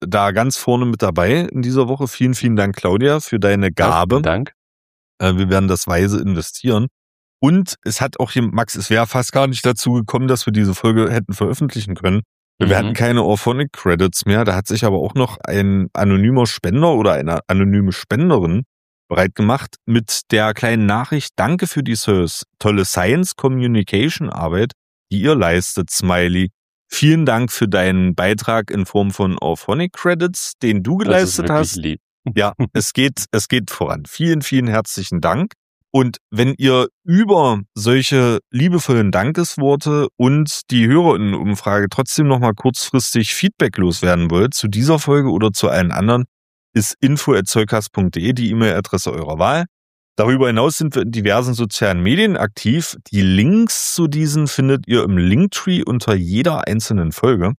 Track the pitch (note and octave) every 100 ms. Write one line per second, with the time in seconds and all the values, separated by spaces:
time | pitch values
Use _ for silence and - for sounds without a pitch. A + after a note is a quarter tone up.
0 | F#2 G#2 G2+ G2 B2+ - - B2 B2 A2
1 | G2 E2 F2 D3 F3 - B2 C3 B2 C3+
2 | C3+ - B2+ B2 B2 G#2+ G2 G2 F#2 G2
3 | C3+ D3+ - A2+ G2+ G2+ F#2+ D#2 E2 D#2+
4 | F2 C3 D3+ F2+ C#3 _ _ _ _ _
5 | _ - F#2 F2+ F#2+ F#2+ G2 F2+ - F2
6 | G2 G2+ G2 F2 D#2 - B2+ G#2+ B2+ _
7 | _ _ _ - C3+ F#3 F#3 - - -
8 | C3+ - - C3 A#2 A2+ A2+ G#2 - A2
9 | A#2 B2+ B2 C3+ C3+ B2 B2 A#2+ - B2
10 | G#2+ B2 C3 B2+ - G#2+ G2+ F#2 A2+ A2
11 | G#2+ A2+ - G2 G2+ - C#3+ A#2+ G2+ F#2
12 | F#2 G2+ - _ _ - F#2 F#2 G2+ A2+
13 | A#2 A#2+ E2+ G#2 - B2 C#3+ - F#2 E2+
14 | F#2+ - - G#2 G#2+ F#2 F#2+ A2 A2+ F#2+
15 | D2+ C#3 B2 - - G2+ G2 G2 F#2+ -
16 | G2+ G2 G#2+ C3 A#2 - F2+ A#2+ E3+ C3
17 | G#2+ D2+ D2 E2 - F#2 G2 G2+ G2 F2+
18 | - G#2+ F3+ C3 E2+ F#2+ C3 _ _ _
19 | - E2+ F#2 - G#2+ C3+ - - - A#2
20 | G#2+ - - A2 G#2+ G#2 A#2 A2+ G2+ G#2
21 | - D3+ - - C3+ F3 F3+ D#3 B2+ A2+
22 | - G2 E2+ - - - G#2+ G#2 F#2 -
23 | F2+ D3+ F3+ - C#3 C3 B2 A2+ F#2+ G2+
24 | C#3+ - D#3+ - E2 F2+ A#2+ - _ _
25 | - G2+ B2 D3+ G2 F2 - - D#2+ -
26 | F#2 F2 F2 F2+ F#2 _ _ _ - -
27 | D3 D#3+ D3 A2+ B2 - A2 G2 F#2 F#2
28 | F#2 E2+ F#2 G#2+ - A2+ G2+ G2+ F#2 G#2
29 | G2 F#2 G2 F2+ D#2 E2 - A2+ F3+ -
30 | F3 F3 F3 F#3 - - A#2+ G#2 G2 F3+
31 | G#3 F#3 F#3 - F3 D3+ D#3 F#2 D#2 D#2+
32 | _ _ - G#2 G2+ - B2 - - -
33 | C3+ - - A2 - B2 G2 - D#2 D2+
34 | C#2+ - D#3+ D#3+ C#3 C3+ B2 A2 - -
35 | F#2 E2+ E2 G#2 G3+ - _ _ _ C3+
36 | B2 - - G#2+ B2+ C3+ C3+ B2+ B2 _
37 | - F3+ G#3+ F#3+ C3+ G#2 G2+ - A2 C3
38 | C3 C#3 B2 A2 - B2 E3+ F3 - A#2+
39 | G#2 F2+ A2+ D#3 F3 - C#3 C#3+ D3+ D3
40 | C#3+ - B2 D3 D3+ - - B2 A2+ D3
41 | F3 G2 G#2 F#2+ G2+ G2+ - G2+ G2+ -
42 | C3 - D3+ B2+ A#2+ G#2+ C3 - - C3
43 | - A#2+ A2 - G3 - C3 - F2+ E2
44 | F2+ F2 E2+ E2+ A#2 - G#2+ G#2 C#3 D#3+
45 | D3 C#3+ C3+ F2+ G#2+ - G2+ F2+ F2 C#2+
46 | G2+ A#2+ - _ _ _ _ A2+ G#2+ -
47 | C3+ D3 - A2 G2 A#2 G#2+ A2+ G2+ -
48 | F2+ F2 F#2+ B2+ A#2 A2+ A2+ F2 - F#2+
49 | - D#2+ D2+ D#2 F#2+ D3+ F3 _ _ _
50 | _ - A2+ C3 B2+ A2+ C3+ - D#3 C3+
51 | G2+ A#2 G#2 G#2+ B2+ A#2 A2+ - G#2 F2+
52 | F2+ D#3+ A3 F#3 A2 - G#2+ D3+ D#3+ -
53 | - G2+ F#2+ F#2 A#2+ G#3+ A#3 - - -
54 | E3 D3 D#3 D3 D3+ - C3+ C3+ - A#2
55 | F#2+ F2+ F2 G#2+ G3 - - F3+ - A#2+
56 | - G2 E2+ G2+ E3+ D#3 - A2 - G#2
57 | D#2+ - B2 A2+ F2+